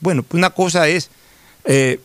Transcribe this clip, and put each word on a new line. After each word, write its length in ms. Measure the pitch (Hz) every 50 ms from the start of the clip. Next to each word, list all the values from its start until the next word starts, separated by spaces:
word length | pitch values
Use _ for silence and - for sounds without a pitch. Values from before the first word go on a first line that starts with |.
Bueno, 240 | 160 190 170 127 - -
una 180 | - 175 185 180
cosa 380 | - - 185 180 160 180 160 151
es, 220 | 170 180 - - _ _ _ _ _ _ _ _ _ _ _
eh, 360 | - 135 139 135 131 - -